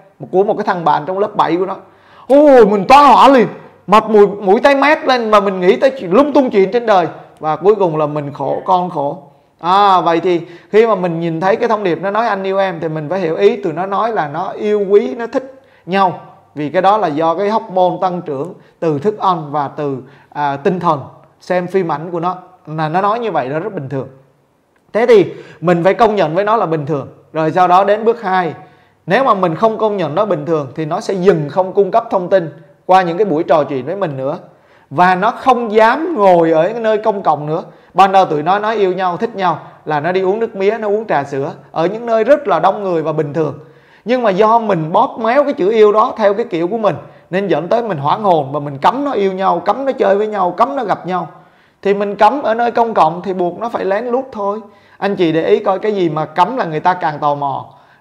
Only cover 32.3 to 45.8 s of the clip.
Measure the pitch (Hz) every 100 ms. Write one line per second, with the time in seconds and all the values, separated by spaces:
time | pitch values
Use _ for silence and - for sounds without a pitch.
32.3 | 190 160 - - _ - 185 175 175 208
33.3 | 151 175 165 143 135 127 196 180 135 135
34.3 | 165 - _ _ _ - 143 180 185 214
35.3 | 254 262 240 233 214 220 269 349 285 196
36.3 | 175 165 160 180 233 220 214 220 202 175
37.3 | 147 151 165 156 - _ 165 196 190 175
38.3 | 151 151 202 214 220 190 175 185 170 233
39.3 | 190 180 151 - - - 151 160 190 190
40.3 | 220 226 196 190 226 208 208 220 151 139
41.3 | 139 151 - - - 170 220 233 226 220
42.3 | 294 240 165 175 208 190 170 156 156 143
43.3 | 156 156 - - _ _ _ 202 254 233
44.3 | 185 214 233 220 175 156 190 269 - 220
45.3 | 262 277 285 180 226